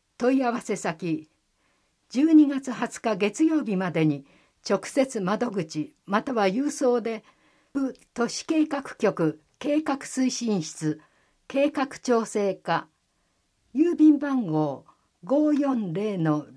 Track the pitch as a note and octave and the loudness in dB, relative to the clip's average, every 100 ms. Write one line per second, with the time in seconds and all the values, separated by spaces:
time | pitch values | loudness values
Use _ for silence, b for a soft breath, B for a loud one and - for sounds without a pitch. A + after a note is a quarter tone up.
0 | _ - A#3+ C4+ B3 A#3 - G3 F#3+ E3 | _ -4 0 2 0 -4 -4 -6 -4 -6
1 | F3 D#3 D#3 _ _ _ _ _ _ _ | -4 -4 -6 _ _ _ _ _ _ _
2 | _ A#3 D#4 D#4 C#4+ C4+ C4+ A3+ A#3 - | _ 0 6 8 8 2 -4 -6 -6 -4
3 | A#3 G#3 G#3 G#3 D#4+ D#4 A3 F#3 F#3 D#3+ | -2 0 0 2 2 2 0 -2 0 2
4 | D#3 C#3+ b b b b - F#3+ - C#4+ | 2 2 b b b b -2 -2 -2 -2
5 | C4+ A3 F3+ G#3 A#3+ G3 D#3+ D3+ D3 _ | 0 0 -2 -2 -2 -4 -6 -6 -8 _
6 | - G3+ C#4+ A#3 G3 G#3 D4 - C4 A#3+ | -4 -4 -2 0 0 0 -2 0 2 2
7 | A3 A3 b b b b b C#4 C4+ - | 0 -8 b b b b b -4 -4 -6
8 | _ - A#3 - - D#4+ D#4 C#4+ - - | _ -4 -4 -4 -2 0 0 -2 -8 -2
9 | G#3 F#3 D#3+ D#3 _ - - D4 D#4 C4+ | -2 0 -2 -2 _ -10 -2 -2 0 -4
10 | - - B3+ - A#3 G3+ D#3+ - D#3 D3+ | -6 -2 -2 -2 -2 -2 -4 -4 -4 -4
11 | b b b b - C4+ C#4+ D4 C4+ - | b b b b -8 0 0 0 -6 -6
12 | - A#3 A3 G#3+ G3+ F#3+ - E3 - _ | 0 0 0 -2 -2 -4 -2 -4 -4 _
13 | _ _ _ _ _ _ _ B3 E4+ D#4+ | _ _ _ _ _ _ _ 0 0 6
14 | D#4 C#4+ D4 C4 G3 D#3 D3+ C3 - b | 6 6 2 -2 0 0 -2 -4 -12 b
15 | b _ F3 C#4 D4+ D4 C#4+ B3+ G3 E3 | b _ -2 2 2 2 0 -2 -2 -4
16 | G#3+ F#3+ D#3+ D3+ - | -4 -2 0 0 -2